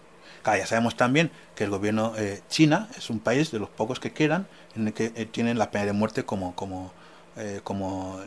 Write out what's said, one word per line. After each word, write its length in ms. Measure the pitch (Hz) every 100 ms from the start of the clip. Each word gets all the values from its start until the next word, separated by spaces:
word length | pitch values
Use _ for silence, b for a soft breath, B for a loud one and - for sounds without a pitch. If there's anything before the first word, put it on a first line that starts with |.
| - - B B
Claro, 160 | - 104
ya 60 | -
sabemos 300 | 113 117 -
también 340 | 123 143 165 B B
que 120 | - 101
el 40 |
gobierno, 440 | 98 104 110 113 110
eh, 240 | 104 98 -
China 380 | - 156 165 220 -
es 120 | -
un 80 | 110
país 320 | 113 127 156
de 80 | 110
los 100 | 98
pocos 300 | - 117 131
que 120 | 120
quedan 340 | - 151 165 190 B B -
en 120 | 107
el 60 |
que, 180 | - 113 113
eh, 100 | 110
tienen 340 | - 117 117
la 100 | 104
pena 160 | 104 101
de 80 |
muerte 300 | 101 110 -
como, 320 | - 101 92 -
como, 360 | 95 92 92 B B B B -
eh, 220 | 107 98
como, 560 | - 98 95 95 92 95